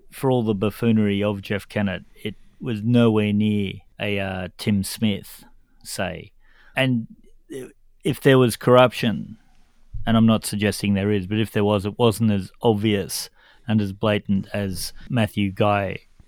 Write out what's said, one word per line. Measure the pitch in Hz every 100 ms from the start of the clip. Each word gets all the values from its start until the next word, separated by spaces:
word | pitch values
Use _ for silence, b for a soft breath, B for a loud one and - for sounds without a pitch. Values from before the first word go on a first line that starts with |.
| -
for | - 135
all | 127
the | 110
buffoonery | 101 107 - 117 110 104 98
of | 104 98
Jeff | - 101 -
Kennett, | 107 101 90 - -
it | 110 - - -
was | 135 107
nowhere | 113 120 117 107 104
near | 104 107 104 98 98 _ -
a, | 104 98
uh, | 98 92 92 -
Tim | 117 101
Smith, | 95 - 110 98 - - - - _ _
say. | - - 90 82 - _ b b b
And | - 131 120 113 - _ - _ 135 123 _ _ _
if | 160 127
there | 139 131
was | 123 -
corruption, | 123 123 123 - 120 87 - 110 _ _ _ _ - -
and | 117 113
I'm | 113
not | 110
suggesting | - 104 104 - 101
there | 98 101
is, | 104 92
but | 107
if | 107
there | 107
was, | 104 104 101
it | -
wasn't | 120 104 113
as | 101 92 _
obvious | 120 104 110 101 87 - - b b b -
and | 107
as | 101
blatant | 98 110 104 - 98 -
as | 104 98 92 - B B
Matthew | 127 107 104 101
Guy | 95 104 101 92 - _ _